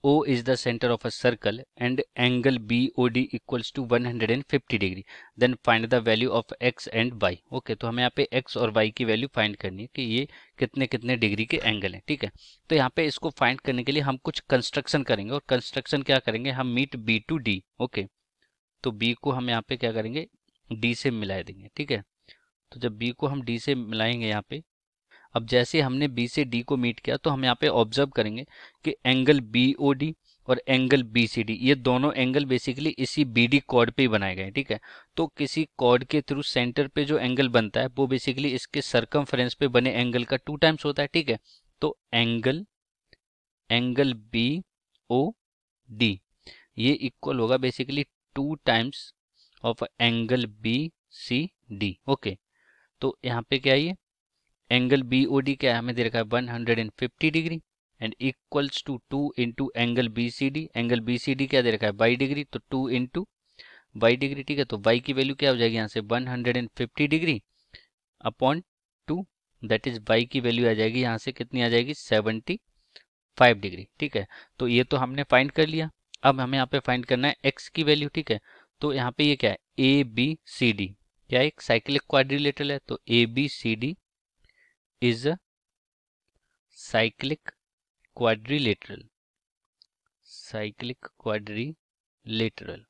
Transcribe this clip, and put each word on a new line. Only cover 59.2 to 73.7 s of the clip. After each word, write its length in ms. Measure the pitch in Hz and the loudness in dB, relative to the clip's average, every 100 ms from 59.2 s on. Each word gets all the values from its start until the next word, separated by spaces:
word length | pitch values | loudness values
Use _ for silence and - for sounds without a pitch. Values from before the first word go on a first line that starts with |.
| 143 - | -2 -2
into 300 | 120 120 135 117 | -4 -2 -4 0
angle 320 | 120 120 120 110 | 0 0 0 -2
B 100 | 120 | -4
C 180 | - 135 143 | -2 -4 -2
D। 80 | 160 117 | -6 -4
एंगल 240 | 117 120 | 0 0
बी 180 | 113 123 | 0 -4
सी 180 | - 135 | -2 -2
डी 100 | 135 | 2
क्या 140 | 135 | 2
दे 100 | 120 | 2
रखा 140 | 110 107 | 0 -2
है, 40 | |
वाई 240 | 101 113 123 | 2 2 4
डिग्री, 280 | 135 147 | 0 -2
तो 160 | 143 117 _ | -6 -12 _
टू 80 | 135 131 | -4 -2
into 320 | 127 127 170 196 _ _ _ - - _ 110 | -2 -2 -6 -8 _ _ _ -20 -20 _ 2
वाई 200 | 113 127 | 2 4
डिग्री, 280 | 139 139 | 0 -4
ठीक 140 | 135 143 | -4 -4
है। 80 | 131 | -2
तो 120 | 107 | 0
वाई 220 | 110 123 | 2 2
की 140 | 135 | 0
वैल्यू 220 | 135 135 139 | -2 -2 0
क्या 140 | 143 | 0
हो 60 | 127 | 4
जाएगी 180 | 117 113 | 2 2
यहाँ 120 | 107 | -4
से, 120 | 120 | -6
वन 260 | 104 117 127 | -2 -4 -2
हंड्रेड 300 | 123 120 120 | -4 -2 -2
एंड 100 | 117 - | -4 -6
फिफ्टी 300 | 123 - 147 | -6 -2 0
degree 300 | 156 165 117 _ _ _ - _ _ _ _ - | 2 0 -2 _ _ _ -20 _ _ _ _ -8
upon 300 | - 131 160 - _ _ _ - | 0 0 0 -6 _ _ _ -6
टू, 180 | 170 190 _ _ _ | -6 -6 _ _ _
that 260 | 110 110 139 | -2 0 0
is 120 | 117 107 | -8 0
वाई 160 | 113 120 | 2 2
की 140 | 135 | -2
वैल्यू 300 | 120 117 120 | 0 2 2
आ 40 | |
जाएगी 280 | 107 110 123 | 2 0 0
यहाँ 160 | 123 113 | -2 -2
से 140 | - | -6
कितनी 300 | - - 127 | -10 -8 -2
आ 80 | 120 | 2
जाएगी, 240 | 117 127 | 2 0
सेवेंटी 640 | 151 - 110 107 110 - 196 _ _ _ - _ _ _ - | -8 0 2 2 -4 -6 -8 _ _ _ -20 _ _ _ 6
फ़ाइव 220 | 123 107 | 6 6
डिग्री, 280 | 98 | -2